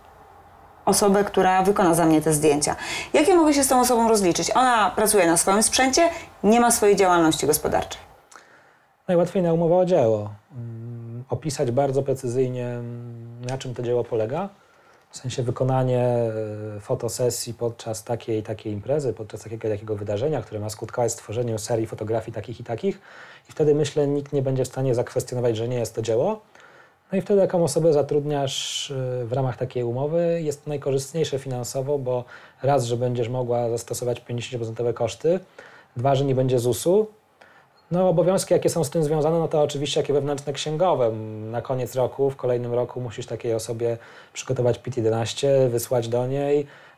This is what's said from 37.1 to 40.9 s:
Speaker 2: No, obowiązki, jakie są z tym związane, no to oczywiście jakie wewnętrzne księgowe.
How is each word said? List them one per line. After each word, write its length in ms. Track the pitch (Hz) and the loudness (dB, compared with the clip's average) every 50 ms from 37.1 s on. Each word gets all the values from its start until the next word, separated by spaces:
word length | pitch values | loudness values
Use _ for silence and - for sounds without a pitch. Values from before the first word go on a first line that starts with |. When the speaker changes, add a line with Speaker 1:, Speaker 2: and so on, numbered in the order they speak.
| - _ _ _ _ _ - - _ - _ _ _ _ _ _ | -6 _ _ _ _ _ -20 -20 _ -20 _ _ _ _ _ _
Speaker 2:
No, 180 | 170 175 185 185 | 0 2 2 4
obowiązki, 440 | 165 170 170 175 190 180 - - 180 | 4 4 4 4 2 2 2 2 2
jakie 160 | 165 - 165 | 2 2 2
są 140 | - 170 156 | 0 0 -2
z 60 | 135 | 0
tym 140 | - 170 156 | 0 0 0
związane, 360 | 143 160 156 143 156 165 170 | 2 2 2 2 2 2 2
no 80 | 160 147 | 0 0
to 140 | - 151 | 2 2
oczywiście 380 | 147 143 - 139 147 139 - 156 | 2 2 0 -2 -4 -2 -2 0
jakie 120 | 143 - 143 | 0 2 0
wewnętrzne 400 | 147 135 147 143 139 - 151 139 | 0 0 0 -2 -4 -4 -6 -8
księgowe. 580 | - - 151 156 151 185 180 | -6 -6 -4 -2 0 2 2